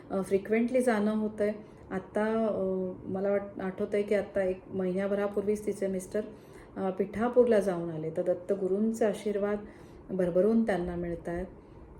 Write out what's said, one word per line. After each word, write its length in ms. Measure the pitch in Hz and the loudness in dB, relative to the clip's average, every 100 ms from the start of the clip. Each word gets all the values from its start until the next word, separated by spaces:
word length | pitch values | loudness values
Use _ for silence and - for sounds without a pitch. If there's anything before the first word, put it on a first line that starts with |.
| - | -6
अ, 80 | 196 | -4
फ्रिक्वेंटली 600 | 190 196 202 220 240 254 | 0 0 2 2 4 2
जाणं 360 | 247 214 208 214 | 4 4 2 0
होतंय. 340 | 214 214 208 208 - - - | -2 0 -2 -2 -10 -18 -8
आत्ता, 560 | 190 190 208 214 226 220 | -8 -4 -2 0 2 0
अ, 440 | 190 190 190 185 - - | 0 0 -2 -4 -6 -6
मला 240 | 190 202 | -2 0
वाट-, 300 | 202 202 - | 0 -2 -6
आठवतंय 400 | 190 185 208 208 | -6 -4 -2 0
की 140 | 208 202 | 2 0
आत्ता 280 | 196 196 | 0 0
एक 180 | 185 185 - | 0 -2 -6
महिन्याभरापूर्वीच 920 | 190 185 185 196 202 202 208 196 208 - | -4 -2 0 0 0 0 0 0 0 -2
तिचे 220 | 196 190 | -2 -2
मिस्टर, 340 | 185 - 208 220 - - - - - | -2 -4 -4 -4 -10 -18 -20 -12 -4
अ, 120 | 190 | -2
पिठापूरला 720 | 185 196 196 240 247 233 214 | 0 -2 0 4 6 8 6
जाऊन 300 | 196 175 170 | 4 0 -4
आले, 200 | 160 160 | -4 -4
तर 120 | 170 | 0
दत्तगुरूंचे 840 | 180 175 - 190 185 196 220 220 220 | 0 0 -2 0 2 2 2 2 0
आशीर्वाद 520 | 185 214 202 202 208 - - - - - | 0 -2 0 0 -2 -6 -16 -20 -18 -6
भरभरून 560 | 185 175 175 208 226 220 | 0 2 4 6 4 4
त्यांना 300 | 180 175 175 | 0 -2 -4
मिळतायत. 500 | 175 170 175 170 190 - - - - | -4 -6 -4 -6 -6 -12 -20 -20 -20